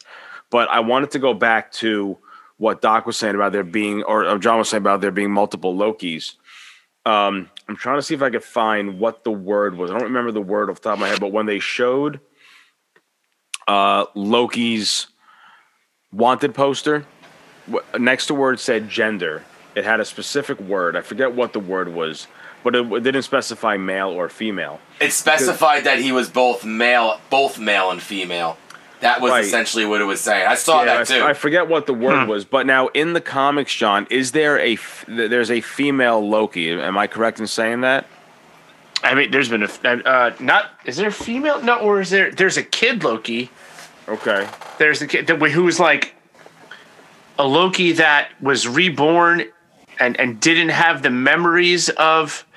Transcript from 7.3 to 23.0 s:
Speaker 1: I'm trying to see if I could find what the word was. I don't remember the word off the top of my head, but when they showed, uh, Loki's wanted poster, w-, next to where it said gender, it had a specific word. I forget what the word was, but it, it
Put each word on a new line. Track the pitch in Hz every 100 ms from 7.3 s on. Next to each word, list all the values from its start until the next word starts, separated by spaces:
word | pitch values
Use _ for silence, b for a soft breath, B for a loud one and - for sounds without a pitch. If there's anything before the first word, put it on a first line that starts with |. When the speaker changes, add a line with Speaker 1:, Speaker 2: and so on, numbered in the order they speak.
| 98 85 - -
Speaker 1:
I'm | 104
trying | 127 143
to |
see | 143
if | 147
I | 135
could | 110
find | - 123 110 104 101 95
what | 113 110
the | 117
word | 104 92 104 101 90
was. | 90
I |
don't | 107
remember | 117 127 120
the | 107
word | 95 104 101
off | 87
the | 113
top |
of | 104
my | 98
head, | 101
but | 101
when | 107 107
they | 101
showed, | - - 123 135 147 143 _ b b b b b _ _ _ _ _ _ _ - -
uh, | 101 101 98 101
Loki's | 104 101 117 120 120 117 113 95 - - _ b b b b b b b _ _
wanted | 98 120 127 143
poster, | 139 139 127 151 147 143 _ - - - - -
w-, | 226 - 127
next | 123 131 -
to |
where | 143 131
it | 120
said | - 113 107
gender, | 120 110 104 85 78 - - -
it | 104
had | 101 110
a |
specific | 104 - - 143 135 135
word. | 95 95 85 87
I |
forget | - 110 131
what | 123 117
the | 110
word | 92 92 87
was, | 82 80 78 - B B B
but | 123
it, | 123 120
it | 107